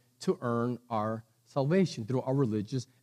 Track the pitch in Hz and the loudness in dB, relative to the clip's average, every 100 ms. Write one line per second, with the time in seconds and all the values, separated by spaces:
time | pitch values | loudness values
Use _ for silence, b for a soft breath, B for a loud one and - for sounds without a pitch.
0 | b b - - 123 117 123 117 - 113 | b b -4 -2 0 0 0 -2 -4 -2
1 | 107 113 - _ _ 143 139 185 170 - | -2 -4 -10 _ _ -2 2 4 2 -2
2 | 110 127 131 139 123 107 101 131 - b | -2 -2 0 2 2 0 -2 -4 -6 b